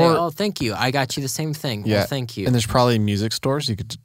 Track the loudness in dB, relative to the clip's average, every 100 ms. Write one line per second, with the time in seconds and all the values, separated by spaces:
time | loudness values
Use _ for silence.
0 | 4 4 0 -2 -4 -2 -2 0 0 0
1 | -2 -4 -6 -4 -4 -4 -4 -4 0 0
2 | 0 -2 -6 -4 0 2 2 4 4 4
3 | 2 0 -2 -2 -2 -2 -2 -6 -8 -14